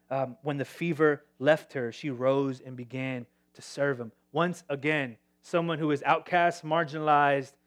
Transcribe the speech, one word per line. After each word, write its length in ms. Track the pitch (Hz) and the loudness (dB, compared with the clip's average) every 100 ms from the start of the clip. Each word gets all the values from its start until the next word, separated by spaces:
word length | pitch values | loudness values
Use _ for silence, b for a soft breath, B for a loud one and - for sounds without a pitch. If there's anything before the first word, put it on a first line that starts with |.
| - | -6
um, 260 | 135 123 120 | -4 -4 -4
when 140 | 143 143 | -6 -4
the 80 | |
fever 600 | 131 - 170 151 156 143 _ - | -6 -4 -4 2 4 2 _ 0
left 360 | 139 156 - | 2 2 0
her, 180 | 139 120 | -6 -6
she 160 | - 143 | -6 -8
rose 540 | 120 131 139 139 127 | 0 2 2 0 -4
and 120 | 131 123 | -12 -14
began 500 | 120 131 131 127 117 _ _ | -10 -8 -6 -8 -10 _ _
to 80 | - | -20
serve 380 | - - 143 123 | -12 -2 0 -2
him. 120 | 117 - _ | -6 -14 _
Once 320 | 147 175 170 - | 0 0 -2 -6
again, 460 | 143 151 151 131 113 _ _ | -4 0 0 -2 -8 _ _
someone 360 | - 175 170 156 | -4 -2 0 0
who 120 | 156 | 0
is 120 | 143 | 0
outcast, 600 | 139 160 - 175 170 - | 2 0 2 2 2 0
marginalized, 880 | 156 160 156 156 151 147 143 139 127 _ | -2 -2 -2 -2 2 4 4 2 -2 _